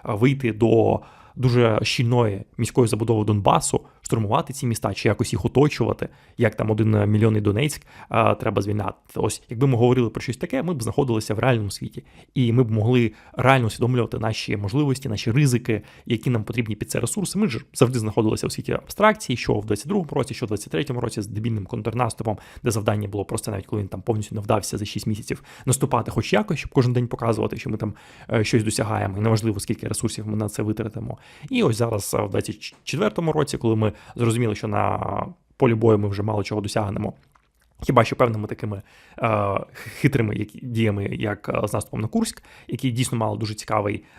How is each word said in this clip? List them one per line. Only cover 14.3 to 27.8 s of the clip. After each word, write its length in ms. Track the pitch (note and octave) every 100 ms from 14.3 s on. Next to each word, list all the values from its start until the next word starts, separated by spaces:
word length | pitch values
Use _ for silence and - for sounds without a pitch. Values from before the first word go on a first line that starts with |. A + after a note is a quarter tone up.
| A2 - G#2
можливості, 520 | G2+ C#3 D3 C3 B2
наші 220 | G#2 A#2
ризики, 500 | B2 C#3 A#2+ - G#2 - - -
які 240 | A#2 C3+
нам 140 | A#2
потрібні 320 | G#2 A2+ A2 G#2
під 160 | -
це 80 | -
ресурси. 400 | - G#3+ F3 G3
Ми 80 | G#3
ж 180 | A2+ -
завжди 260 | - B2 B2+
знаходилися 480 | G#2+ A#2+ G#2+ - -
у 20 |
світі 220 | - -
абстракції, 640 | - - - G#3+ G#3+ - A#2
що 160 | -
в 120 | A2+ G#2+
двадцять 220 | G#2+ C#3+
другому 220 | G#3 D3+
році, 220 | C#3 A#2+
що 120 | - A2+
в 40 |
двадцять 220 | G#2 -
третьому 280 | D#3+ C#3+ B2
році 220 | A#2+ A#2
з 60 | G#2
дебільним 380 | G#2+ A#2 G#2+ F2+
контрнаступом, 720 | A#2 A2 A#2 A#2 - A2 G2+ - -
де 80 | A#2+
завдання 360 | G#2+ G#2+ G#2+ G2+
було 180 | G2+ F#2+
просто, 260 | G#2+ -
навіть 140 | G2+ -
коли 160 | G#2+
він 60 | G2
там 140 | F#2+
повністю 340 | G#2+ G#2+ G#2 A2
не 60 |
вдався, 360 | G#2 G#2+ - G2+
за 80 | G#2
шість 220 | G#2 A2
місяців 360 | G#2+ - - - - C3+
наступати 460 | B2 - A#2+ G#2+
хоч 220 | A#2 -
якось, 260 | G3+ G#3+ D#3
щоб 120 | -
кожен 220 | C#3+ B2
день 140 | B2 A#2+
показувати, 500 | - A#2 A2 G#2+ B2
що 120 | -
ми 80 |
там, 160 | G#2+